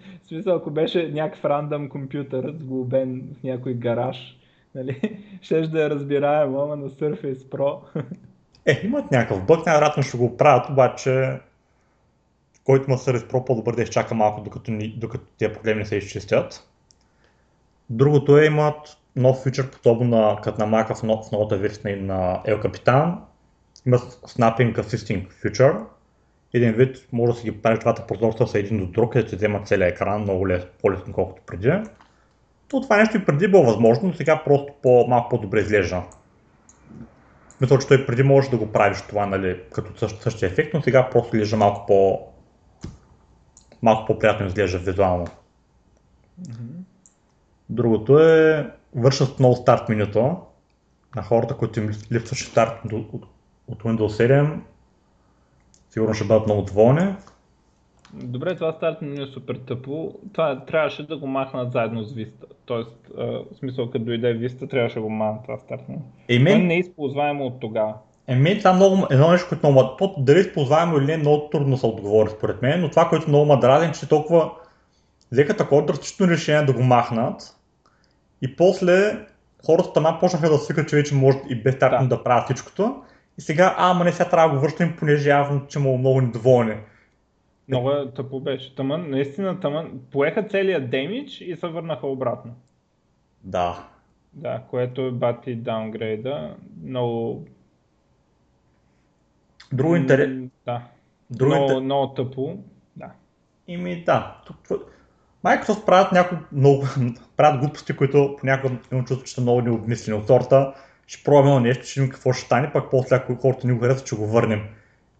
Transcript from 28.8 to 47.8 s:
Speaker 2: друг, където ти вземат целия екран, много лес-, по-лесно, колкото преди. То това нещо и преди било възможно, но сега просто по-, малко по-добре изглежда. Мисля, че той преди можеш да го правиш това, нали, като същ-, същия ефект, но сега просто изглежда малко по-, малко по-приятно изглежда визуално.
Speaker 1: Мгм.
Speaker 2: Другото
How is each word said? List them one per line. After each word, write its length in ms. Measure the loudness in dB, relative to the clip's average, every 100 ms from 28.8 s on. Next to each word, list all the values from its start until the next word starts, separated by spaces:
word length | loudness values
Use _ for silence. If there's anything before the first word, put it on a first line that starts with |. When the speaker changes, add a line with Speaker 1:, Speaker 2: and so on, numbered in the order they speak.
| -2
Speaker 2:
друг, 280 | -2 0
където 160 | 0 -2
ти 60 | -2
вземат 320 | -2 -2 -2
целия 200 | 0 0
екран, 340 | 0 -4 -2
много 260 | -2 -2 -2
лес-, 200 | -2 -6 _
по-лесно, 320 | -2 -2 -6
колкото 280 | -6 -6 -8 -16
преди. 260 | -4 -2 -2 -4 -16 _ _ _ _ _ _ _
То 120 | -4
това 160 | 0 2
нещо 200 | 2 0
и 80 | -2
преди 220 | 0 4
било 160 | 6
възможно, 440 | 6 6 4 4 0
но 60 |
сега 300 | -2 0 2 2
просто 280 | 0 0 -2
по-, 240 | 4 4 4
малко 220 | 2 0
по-добре 300 | -4 -2 -2
изглежда. 440 | 2 2 0 -4 -8 -16 _ _ _ _ _ _ -20 -20 -20 _ _ _ _ -4
Мисля, 180 | 2 2
че 80 | 4
той 180 | 2 2
преди 180 | 0
можеш 260 | 4 4 4
да 60 | -2
го 140 | -2
правиш 300 | 2 2 0
това, 240 | -6 -4 -2
нали, 340 | -2 -4 -6 -8
като 180 | -10 -10 -6
същ-, 220 | -8 -4
същия 260 | -6 -4 -2
ефект, 240 | -2 -2
но 80 | -2
сега 280 | 2 2 4
просто 260 | 0 0 0
изглежда 220 | 0 2
малко 280 | 2 2 2
по-, 420 | 4 4 0 -6 -20 _ _ _ _ -18 -18 _ _ _ _ _ _ _ _
малко 240 | 2 2 0
по-приятно 400 | 0 2 2 -2
изглежда 300 | -2 -2 -2
визуално. 480 | -2 0 0 0 -4 -12 _ _ _ _ _ _ _ _ _ -18
Speaker 1:
Мгм. 400 | -16 -14 -14 -16 -20 _ _ _ _ _ _ _ -8
Speaker 2:
Другото 500 | -2